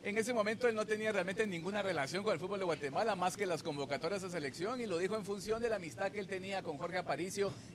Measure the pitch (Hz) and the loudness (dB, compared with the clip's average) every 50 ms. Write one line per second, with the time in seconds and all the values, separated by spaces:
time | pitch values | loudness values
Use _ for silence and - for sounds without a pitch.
0 | - 196 202 220 220 226 247 233 202 208 226 - - 240 220 214 214 214 220 214 | -4 0 0 0 2 2 2 2 2 2 2 4 4 4 4 4 2 0 0 2
1 | 220 220 208 208 175 185 196 175 220 208 185 165 160 185 202 208 196 190 180 156 | 2 2 2 2 2 2 2 0 0 0 0 -2 -2 -2 0 0 0 2 2 2
2 | 135 135 151 185 202 208 196 147 175 185 202 202 190 175 156 139 143 135 135 170 | 0 0 0 0 2 2 2 2 0 -2 -2 0 2 0 0 0 0 -2 0 2
3 | 214 226 208 180 180 185 180 190 202 185 170 147 - 170 151 143 139 127 143 127 | 2 2 2 2 2 0 2 0 0 0 0 0 0 -4 -2 -2 -2 0 -2 0
4 | 123 165 196 202 185 190 175 175 143 135 127 127 165 208 254 254 240 220 175 165 | 0 0 0 0 -2 -2 -4 -2 -2 -2 -4 -2 -2 -2 0 -2 0 0 2 2
5 | 180 185 208 220 196 196 202 208 165 208 220 226 226 240 220 202 175 156 - 196 | 2 2 0 -2 -2 -2 -4 -4 0 -2 0 2 2 0 0 0 -2 -6 -4 -2
6 | 196 196 196 208 202 175 196 185 185 196 196 190 160 165 156 135 175 170 170 185 | -2 -2 -2 -2 -4 -4 -4 -4 -4 -2 -4 -2 -2 -2 -4 -4 -4 -2 -2 -2
7 | 170 165 156 139 170 190 - 196 196 196 - - - - - | 0 0 0 0 0 -2 0 0 0 0 0 -4 -12 -14 -8